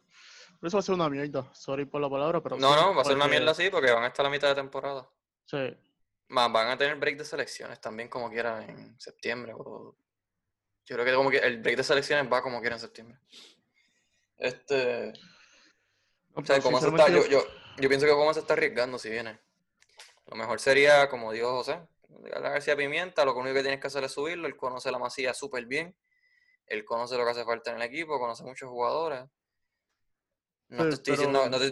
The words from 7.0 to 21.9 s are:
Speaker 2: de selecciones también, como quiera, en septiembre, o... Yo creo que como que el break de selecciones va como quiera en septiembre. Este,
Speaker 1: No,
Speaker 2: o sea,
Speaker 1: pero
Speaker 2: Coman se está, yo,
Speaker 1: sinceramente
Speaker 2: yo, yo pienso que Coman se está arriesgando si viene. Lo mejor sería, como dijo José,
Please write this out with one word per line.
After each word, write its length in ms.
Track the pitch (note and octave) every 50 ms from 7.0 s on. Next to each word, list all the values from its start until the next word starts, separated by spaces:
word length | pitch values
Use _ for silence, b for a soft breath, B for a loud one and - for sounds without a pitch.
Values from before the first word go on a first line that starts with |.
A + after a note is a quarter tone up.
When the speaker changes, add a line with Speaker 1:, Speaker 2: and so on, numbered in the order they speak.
| C#3+ D3+ C#3+ C3+
Speaker 2:
de 60 | D3
selecciones 560 | - E3 D3 B2 - - - A#2+ B2 A#2+ -
también, 280 | - A#2 A2 A2 A#2+ B2
como 200 | - C3 A#2+ A2+
quiera, 340 | A2 A#2 A#2 A#2 A2+ A2 G#2+
en 340 | - - G#2+ G#2+ A2 A#2 -
septiembre, 540 | - - - _ - A#2 A#2 B2 A#2+ A2+ A2
o... 400 | - - A2+ A2 A2+ A2+ A#2+ - _ _ _ _ _ _ _ _ _ _ _ _ _ _ _ _ _ _
Yo 120 | - C3
creo 80 | A#2 A#2+
que 100 | B2+ B2+
como 160 | C3 C3+ C3+
que 80 | C3 C#3
el 220 | G#2 B2 A#2+ A2+
break 140 | A2+ A#2+ A#2+ B2+
de 60 | C3
selecciones 460 | - D3 C#3 C#3 - D3+ D3 C#3 A#2
va 120 | B2 B2+
como 180 | - C3+ A#2+ A#2
quiera 160 | A2+ A#2+ A#2+
en 40 | A2+
septiembre. 380 | A#2 A2 - - A2+ A#2 - _ _ B B B B B B B B _ _ _ _ _ _ _ _ _ _ _ _ _ _
Este, 760 | - - B2+ B2+ - _ - C#3 C3+ B2+ B2 A#2+ A#2 A2 G#2+ A2 - b b b b b b b b b b b b b b b b b b b _ _ _ -
Speaker 1:
No, 80 | D#3
Speaker 2:
o 20 | C#3+
sea, 120 | - C#3
Speaker 1:
pero 60 | C#3 C3+
Speaker 2:
Coman 160 | B2+ B2 B2+
se 60 | D#3 C#3+
está, 200 | D#3+ D#3+ D3+ D3
yo, 140 | F3 -
Speaker 1:
sinceramente 80 | - -
Speaker 2:
yo, 520 | C#3 C3 - - - - - - - -
yo 60 | C3+ C3
pienso 180 | C#3 C3+ D3
que 60 | D3+
Coman 220 | D3 D3 D3+ D#3 D#3
se 60 | D#3+
está 120 | - - D#3
arriesgando 440 | D#3+ D#3 C#3 G#2+ A#2+ B2 C3 B2+ A#2+
si 120 | - A2
viene. 280 | A2 A#2 A2+ A2+ G#2+ - _ _ _ _ _ _ _ _ _ _ B B B B B B B
Lo 100 | - -
mejor 240 | A2 A2+ A2+ A2+ G#2+
sería, 480 | - C#3 C3+ C#3 C#3+ D3 D3 C#3+ C#3 C#3
como 240 | C3 A#2+ A2+ A2
dijo 180 | A2 A2+ A#2 B2
José, 280 | B2+ B2 A#2 C3+ D#3 E3+ E3 -